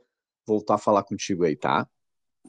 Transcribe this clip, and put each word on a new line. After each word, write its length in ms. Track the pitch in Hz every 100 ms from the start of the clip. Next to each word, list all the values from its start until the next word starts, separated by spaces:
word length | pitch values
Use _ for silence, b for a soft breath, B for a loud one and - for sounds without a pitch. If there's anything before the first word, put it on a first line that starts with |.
| _ _ _ _
voltar 300 | - 107 -
a 40 | 104
falar 260 | - 101
contigo 400 | - 104 - 87
aí, 100 | 85
tá? 320 | 71 69 78 135 _ _ _ _ _